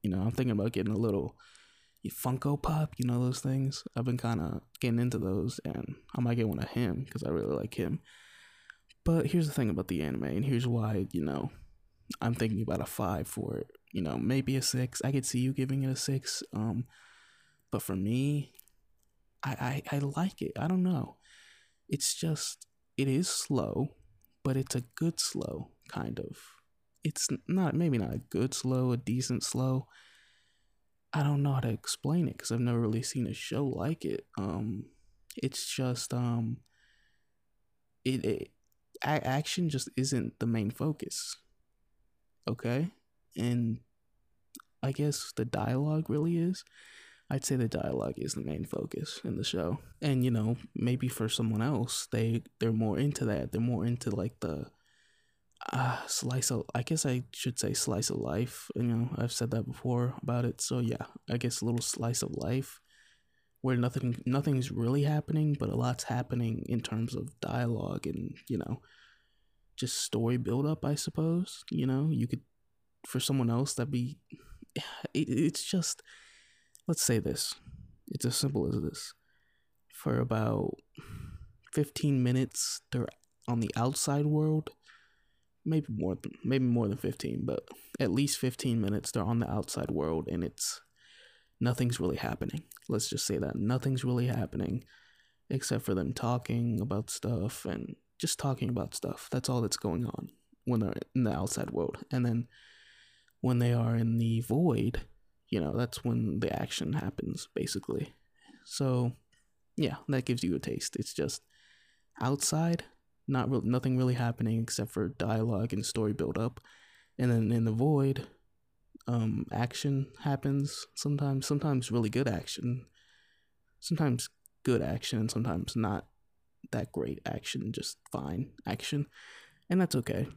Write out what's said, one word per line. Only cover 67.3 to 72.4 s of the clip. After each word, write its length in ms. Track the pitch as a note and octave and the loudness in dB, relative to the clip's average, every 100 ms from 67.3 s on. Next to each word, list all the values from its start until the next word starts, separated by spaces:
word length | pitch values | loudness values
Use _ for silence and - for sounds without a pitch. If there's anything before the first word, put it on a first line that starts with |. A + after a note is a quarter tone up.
| - | -6
dialogue 720 | - B2 A#2+ A2 - - - | -4 0 0 0 -2 -2 -4
and, 280 | - - - - | -4 -6 -8 -4
you 100 | A#2 | -4
know, 240 | - - - - - _ _ _ _ _ _ - | -2 -6 -8 -20 -20 _ _ _ _ _ _ -6
just 220 | B2 - | -4 -2
story 380 | - A2 A2+ B2 | -2 2 2 2
buildup, 480 | A#2+ A#2+ D3 D#3 | 2 2 2 2
I 120 | - D3 | 0 0
suppose. 640 | - - D#3+ E3+ F#3+ - - | 0 0 2 2 0 -6 -4
You 160 | - C3 | 0 2
know, 220 | C3 D#3 | 4 4
you 160 | C3+ A#2+ | 2 2
could, 160 | - | -2